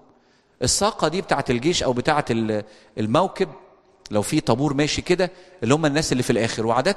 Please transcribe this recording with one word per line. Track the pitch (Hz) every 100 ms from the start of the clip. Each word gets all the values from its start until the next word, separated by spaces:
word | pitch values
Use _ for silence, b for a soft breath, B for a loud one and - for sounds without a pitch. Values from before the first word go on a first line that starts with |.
| _ b b b b b
الساقة | 123 - 202 - 156
دي | 180
بتاعت | 170 139 139
الجيش | 120 151 170
أو | -
بتاعت | 120 139 147 -
ال-، | 113 110 107 101 B B -
الموكب، | 107 139 285 - 180 - - _ _ _ -
لو | 107
في | - 151
طابور | - 117 147
ماشي | 139 151 -
كده، | - 180 180 B B B
اللي | 113
هم | 147 156
الناس | 143 -
اللي | 127
في | -
الآخر، | 113 113 - 110
وعادة | 117 156